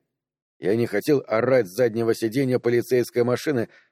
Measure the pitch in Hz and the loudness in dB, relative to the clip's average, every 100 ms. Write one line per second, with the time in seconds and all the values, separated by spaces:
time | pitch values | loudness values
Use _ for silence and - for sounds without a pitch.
0 | _ _ _ _ _ _ 85 117 117 101 | _ _ _ _ _ _ -2 0 0 -2
1 | - 135 - 110 120 131 92 95 120 110 | 0 0 0 -2 2 2 2 0 0 0
2 | 113 123 113 123 131 123 120 120 - 123 | 0 0 -2 -2 0 0 0 0 2 0
3 | 113 120 120 123 156 127 101 - _ | 0 0 0 0 -2 -4 -4 -10 _